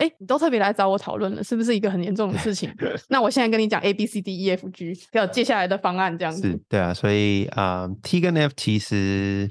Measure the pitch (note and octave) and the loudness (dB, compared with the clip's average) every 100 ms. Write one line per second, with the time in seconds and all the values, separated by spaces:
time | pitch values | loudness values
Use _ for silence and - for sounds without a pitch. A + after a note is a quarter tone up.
0 | D#4+ - F#3+ B3+ D#4+ A#3+ G3 A3 G3 G3 | -2 -4 -2 0 2 2 2 2 2 0
1 | - - F#3+ - - A3+ A3+ G#3+ G3+ G3 | -2 -4 -4 -4 -4 -2 0 0 0 -2
2 | F3 G3+ G3+ - A3+ G3 - - - - | -2 -2 -2 -2 -2 -4 -6 -6 -6 -6
3 | - C4 A#3 C4 A3+ A3 G#3+ G3+ F#3 G3 | 0 2 2 2 2 2 2 2 0 0
4 | A3+ G#3 F#3+ F#3 F#3+ F3+ F#3 - E3+ F3+ | -2 -4 -6 -2 0 0 -4 -10 -10 -10
5 | - A3+ G3 B3 C4 A3 F3+ G3 F#3+ F#3 | -2 0 2 0 2 2 2 0 0 0
6 | F#3 E3+ E3+ D#3+ G#2 F2 - G#2 F2 F2+ | 0 0 -4 -2 -2 -2 -2 0 0 0
7 | G#2 G#2 G#2 G2 G2 - F#2+ F2+ F#2 G2 | 2 2 2 2 0 -2 0 0 -4 -8
8 | - F3+ F3 D#3+ D3 - - G#2+ - G#2 | 0 2 2 2 0 0 0 0 0 0
9 | G2 G2 G2 G2 G#2 | 2 0 0 0 -2